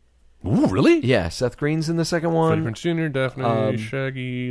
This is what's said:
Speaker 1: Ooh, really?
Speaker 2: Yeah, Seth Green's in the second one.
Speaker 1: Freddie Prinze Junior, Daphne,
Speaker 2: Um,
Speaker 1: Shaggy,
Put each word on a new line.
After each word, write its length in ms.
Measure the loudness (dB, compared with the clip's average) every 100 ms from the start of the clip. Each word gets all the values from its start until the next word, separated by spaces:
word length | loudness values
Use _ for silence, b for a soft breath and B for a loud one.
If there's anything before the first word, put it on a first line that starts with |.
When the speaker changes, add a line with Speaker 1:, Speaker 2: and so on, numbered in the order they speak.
| _ _ _ _ 0
Speaker 1:
Ooh, 200 | 2 2
really? 320 | 4 4 4
Speaker 2:
Yeah, 300 | 4 2 0
Seth 260 | -2 -4 -2
Green's 320 | -2 -2 -2
in 80 | -2
the 80 |
second 280 | 0 -2 0
one. 300 | 2 2 2
Speaker 1:
Freddie 140 | -2 -4
Prinze 40 |
Junior, 260 | -4 -2 -2
Daphne, 360 | -2 -2 -2
Speaker 2:
Um, 340 | 0 0 0 -2
Speaker 1:
Shaggy, 720 | -4 -6 -6 -6 -6 -6 -4